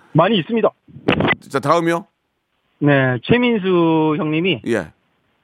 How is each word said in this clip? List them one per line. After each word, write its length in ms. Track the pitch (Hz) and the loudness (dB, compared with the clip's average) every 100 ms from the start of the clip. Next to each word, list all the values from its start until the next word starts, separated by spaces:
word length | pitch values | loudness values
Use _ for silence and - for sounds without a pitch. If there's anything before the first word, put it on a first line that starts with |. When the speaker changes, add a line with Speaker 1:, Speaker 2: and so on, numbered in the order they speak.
| _ | _
Speaker 1:
많이 260 | 156 180 220 | 0 2 0
있습니다. 300 | 151 226 - - _ - - - - - - | -2 -2 -2 -4 _ -10 -4 -2 -2 -4 -4
Speaker 2:
자, 80 | 135 | -4
다음이요. 480 | 139 170 165 170 - _ _ _ _ _ _ - | 0 0 0 -2 -6 _ _ _ _ _ _ -4
Speaker 1:
네, 380 | 147 139 131 123 | 0 2 0 -2
최민수 920 | - 233 247 226 185 175 165 160 156 147 | 0 2 2 0 0 2 2 2 0 -2
형님이 440 | 151 156 185 123 107 | -2 -2 -2 -4 -2
Speaker 2:
예. 260 | 110 80 _ _ _ _ _ | -4 -4 _ _ _ _ _